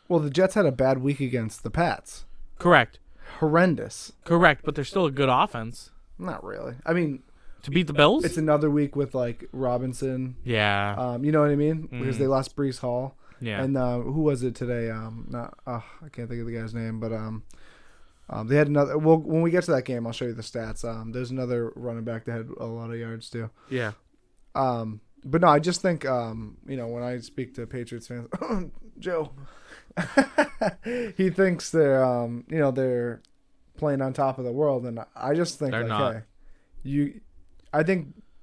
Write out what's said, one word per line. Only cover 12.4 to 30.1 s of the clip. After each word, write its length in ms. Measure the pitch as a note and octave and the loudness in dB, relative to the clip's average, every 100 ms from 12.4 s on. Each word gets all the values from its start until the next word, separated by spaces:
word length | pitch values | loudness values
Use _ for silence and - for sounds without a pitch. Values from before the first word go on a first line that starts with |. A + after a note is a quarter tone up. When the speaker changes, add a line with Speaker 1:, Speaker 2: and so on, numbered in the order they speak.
| C3 | 0
Speaker 1:
Breece 240 | - C#3 B2+ | -2 -4 -2
Hall. 380 | B2+ A#2+ C3 - - - | -4 -4 -4 -10 -20 -10
Speaker 2:
Yeah. 220 | A#2 G#2 | -6 -2
Speaker 1:
And, 140 | C3 C3+ | 0 0
uh, 220 | B2+ A#2+ | 0 0
who 200 | A#2+ D3 | -2 2
was 220 | D3+ C3+ | 2 2
it 100 | B2 | -2
today? 360 | A2+ B2 A#2+ A#2 | -4 -4 -2 -4
Um, 360 | A2+ A2+ A2+ A#2+ | -6 -8 -10 -8
not, 280 | A#2+ A#2+ - - | -8 -10 -12 -10
uh, 140 | A#2 - - | -10 -10 -18
I 40 | D3+ | -16
can't 180 | - A#2 | -12 -8
think 120 | A#2+ | -6
of 40 | A#2 | -6
the 60 | |
guy's 220 | A#2 A2+ | -6 -6
name, 260 | A#2 A2+ A2 | -6 -6 -6
but, 120 | A2 | -6
um, 300 | A2 A2 A2+ - - - - - - - _ - | -6 -6 -8 -12 -18 -20 -20 -20 -20 -20 _ -10
um, 180 | - A2 | -8 2
they 80 | C#3+ | 4
had 120 | D3 | 4
another. 280 | D3 C#3 D3 | 4 2 4
Well, 180 | D#3 D#3+ | 6 6
when 240 | D#3 D#3+ | 6 2
we 80 | E3+ | 4
get 140 | F3 | 2
to 80 | F3 | 2
that 120 | C#3 | 0
game, 220 | B2+ A#2+ A#2 | 0 -4 -4
I'll 60 | |
show 140 | A2+ B2 | -4 -6
you 60 | |
the 80 | A#2 | -6
stats. 420 | A2 A#2+ A2 G#2+ A#2 | -8 -8 -8 -6 -6
Um, 220 | A2+ A2+ | -8 -8
there's 180 | A#2+ B2 | -6 -6
another 420 | C3 B2+ A#2+ A#2 | -4 -2 -2 -2
running 300 | - A#2+ A#2 | -6 -6 -6
back 200 | A2+ A2+ A2+ | -6 -6 -6
that 60 | |
had 160 | A#2 A2+ - | -6 -8 -8
a 60 | A#2 | -8
lot 240 | A#2 A#2 | -8 -8
of 80 | A#2 | -8
yards 300 | A#2 A2+ - | -8 -10 -10
too. 220 | A#2+ A#2 - - | -8 -8 -10 -6
Speaker 2:
Yeah. 240 | B2+ A2+ G#2 _ _ _ _ _ | -4 -2 -6 _ _ _ _ _
Speaker 1:
Um, 460 | - C3+ A#2+ A2+ A2 - _ | -2 0 0 -4 -10 -16 _
but 160 | C#3 D#3 | -2 4
no, 80 | F3 | 6
I 100 | D3 | 6
just 240 | D#3+ F3 | 4 0
think, 220 | F#3+ E3 C3+ | 0 0 0
um, 500 | B2+ A2+ A2+ A2 - - | -2 -2 -8 -12 -14 -10
you 100 | C3+ | -8
know, 100 | A#2 | -6
when 160 | A#2+ | -6
I 160 | B2 B2 | -6 -6
speak 360 | A#2 - B2 | -8 -10 -10
to 120 | - A2+ | -8 -10
Patriots 400 | B2+ A#2+ B2 - | -8 -8 -12 -12
fans, 220 | A#2+ A#2 F#3+ | -12 -10 -8
<laughs> 300 | - G#3+ F3 - - - | -4 -4 -4 -10 -16 -12
Joe, 320 | - E3+ D3 C3 C#3 - - - - - | -4 -2 -4 -8 -18 -20 -20 -20 -10 -6
<laughs> 1200 | D3+ | 2